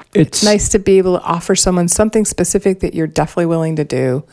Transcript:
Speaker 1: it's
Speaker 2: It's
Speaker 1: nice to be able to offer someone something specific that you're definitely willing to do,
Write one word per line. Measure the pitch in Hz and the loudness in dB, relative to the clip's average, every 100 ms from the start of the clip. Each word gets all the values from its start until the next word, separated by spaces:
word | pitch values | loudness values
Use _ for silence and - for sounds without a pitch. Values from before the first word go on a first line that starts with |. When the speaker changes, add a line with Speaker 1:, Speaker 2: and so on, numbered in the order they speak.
| - | -4
Speaker 1:
it's | 202 151 - | 0 2 2
Speaker 2:
It's | |
Speaker 1:
nice | 208 208 - | 2 2 2
to | 208 | 0
be | 196 190 | 4 4
able | 185 180 | 4 0
to | |
offer | - 170 - | -2 -4 -2
someone | 190 190 180 175 | 0 2 0 0
something | - 214 220 | 0 0 0
specific | 208 - 180 196 196 190 | -2 -2 -2 0 0 -2
that | - | -4
you're | - 160 | -4 -4
definitely | - 160 - 170 | -2 -2 -2 -2
willing | 165 160 156 | 0 -2 -2
to | |
do, | 147 131 131 131 - | -4 -2 -2 -4 -6